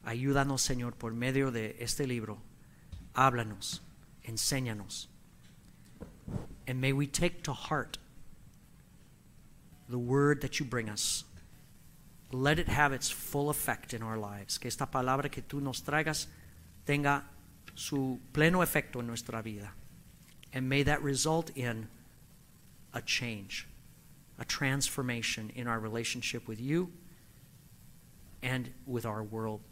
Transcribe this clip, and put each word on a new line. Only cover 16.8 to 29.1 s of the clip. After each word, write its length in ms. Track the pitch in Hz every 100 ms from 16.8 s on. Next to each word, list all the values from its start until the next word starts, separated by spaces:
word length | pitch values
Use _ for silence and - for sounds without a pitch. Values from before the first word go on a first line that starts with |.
| -
tenga 380 | 143 143 143 - - - - - -
su 420 | - 143 131 127 -
pleno 320 | 151 156 180
efecto 380 | 170 151 - 123
en 60 | 117
nuestra 340 | 117 - 113
vida. 320 | 110 104 104 - - - - - - - -
And 160 | 127 131
may 140 | 135
that 200 | 143 147
result 480 | 147 131 156 160 160 -
in 320 | 123 113 113 - - - - - - - - - -
a 80 | 120
change, 640 | - - 120 107 98 - - - - - - - - -
a 60 | 117
transformation 1080 | - 139 139 135 - 127 117 113 - 107 117
in 120 | 120
our 120 | 113
relationship 680 | 110 117 113 127 - 120 -
with 140 | 110
you 280 | 131 160 180 - - - - - - - - - - - - - - -
and 300 | 127 127 123 - -
with 200 | 120
our 160 | 113